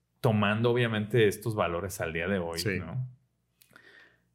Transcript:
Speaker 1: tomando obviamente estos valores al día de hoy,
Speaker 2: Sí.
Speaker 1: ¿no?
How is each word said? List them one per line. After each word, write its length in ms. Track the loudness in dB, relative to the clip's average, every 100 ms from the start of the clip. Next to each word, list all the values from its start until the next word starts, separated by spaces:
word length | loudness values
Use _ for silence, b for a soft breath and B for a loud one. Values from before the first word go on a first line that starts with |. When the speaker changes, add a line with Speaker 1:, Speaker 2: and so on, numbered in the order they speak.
| _ _
Speaker 1:
tomando 480 | 2 4 2 2 2
obviamente 580 | 2 2 0 0 4 4
estos 260 | 2 -4
valores 460 | -2 -2 -2 -6 -6
al 140 | -6
día 120 | -4 -2
de 100 | -2
hoy, 200 | -2 -4
Speaker 2:
Sí. 200 | -4 -4
Speaker 1:
¿no? 280 | -4 -8 -8 -10 _ _ _ _ _ B B B B B B